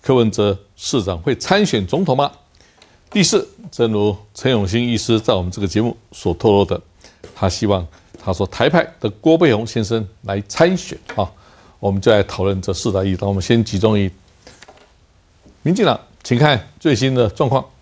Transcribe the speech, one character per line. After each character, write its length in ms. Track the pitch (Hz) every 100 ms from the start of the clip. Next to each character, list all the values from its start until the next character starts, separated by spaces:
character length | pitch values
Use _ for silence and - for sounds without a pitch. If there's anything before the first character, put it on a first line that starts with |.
柯 120 | - 131
文 160 | 113
哲 260 | 98 104 98 _ _
市 280 | - 135
长 120 | 95 87
会 160 | 85 131
参 280 | - 196
选 220 | 208 117 95
总 180 | 165
统 140 | 190 131
吗？ 140 | 143 - _ _ _ _ _ _ _
第 100 | 208
四， 260 | 170 208 - - 175
正 200 | - 117
如 240 | 107 104 95 -
陈 180 | - 131
永 160 | 123 98
兴 160 | 110
医 140 | 120 113
师 220 | - 113
在 120 | -
我 120 | 107
们 80 | 90
这 100 | 87
个 60 | 101
节 120 | 104
目 160 | 117 - _
所 220 | - 92
透 180 | 87 113
露 140 | 101 98
的， 160 | - - _ - _ - -
他 120 | 95
希 200 | - 104
望， 180 | 98 85 - _ -
他 140 | -
说 100 | 92 98
台 200 | - 120
派 160 | 170 - -
的 80 | 113
郭 300 | - 160 165
背 160 | 170
宏 120 | 107 113
先 180 | -
生 200 | 101 113 101 -
来 180 | 104 98 101
参 280 | - 170 185
选 220 | - - -
啊， 160 | - 95 - _ - - _
我 120 | 101
们 100 | 98
就 100 | 95
来 120 | 107
讨 220 | 98 - 98
论 140 | 95
这 140 | 92
四 180 | 92 117
大 120 | 95
议 80 | 98
题。 60 | 92
那 60 | 101
我 60 |
们 60 | 98
先 240 | 90 117
集 140 | 107 98
中 180 | 110 107
于 120 | 95 - _ _ - - - - _ _ _ _ _ _ - _
民 140 | 147 190
进 100 | 190
党， 140 | 117 - _
请 120 | - 123
看 240 | 151 131 - _
最 160 | 160 120
新 180 | 131
的 160 | 127 113
状 180 | - 143
况。 160 | 131 - _